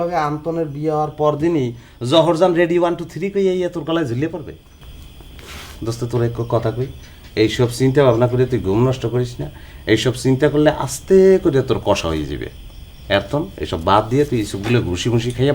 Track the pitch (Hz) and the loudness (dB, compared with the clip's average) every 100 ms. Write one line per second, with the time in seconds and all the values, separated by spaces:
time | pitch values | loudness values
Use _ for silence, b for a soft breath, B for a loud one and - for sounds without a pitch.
0 | 170 170 147 151 160 165 156 139 156 151 | -2 0 -2 -2 -4 -4 -4 -4 -2 -2
1 | 151 - 151 147 170 165 123 117 B B | -2 0 0 2 0 0 -2 -6 B B
2 | 120 160 156 160 185 170 170 175 175 170 | 2 2 4 4 2 4 2 2 2 -2
3 | 165 156 196 196 190 185 175 175 147 165 | -6 -6 -4 0 0 0 -2 -4 -4 -2
4 | 139 117 160 170 110 73 - - - - | -2 -2 -4 -6 -12 -16 -20 -20 -20 -18
5 | - - - - B B B B 110 113 | -20 -20 -20 -20 B B B B -8 -6
6 | 120 120 117 117 117 117 117 117 135 - | -4 -2 -2 -2 -2 -2 -2 -4 -8 -10
7 | B B B - 110 - 120 120 131 139 | B B B 0 2 2 0 2 2 6
8 | 135 113 123 123 127 117 92 104 127 120 | 6 6 2 2 0 0 0 2 2 0
9 | 113 123 123 - 147 B B B - 214 | -2 -2 -4 -6 -10 B B B 0 2
10 | 202 - 131 131 147 147 151 - 131 - | 2 0 0 2 2 4 2 2 -4 -8
11 | - 190 190 190 175 135 120 101 104 98 | 4 6 8 6 4 2 0 -2 2 0
12 | 82 80 71 69 - - - - - - | 0 -4 -4 -8 -10 -12 -18 -18 -20 -18
13 | - 98 - 143 190 - - 90 87 101 | -2 -2 0 -4 -4 -8 -6 -2 2 2
14 | 110 131 147 123 101 98 107 120 85 90 | 4 0 2 0 -2 -6 0 0 0 -2
15 | 123 117 120 120 139 | 0 0 -2 0 0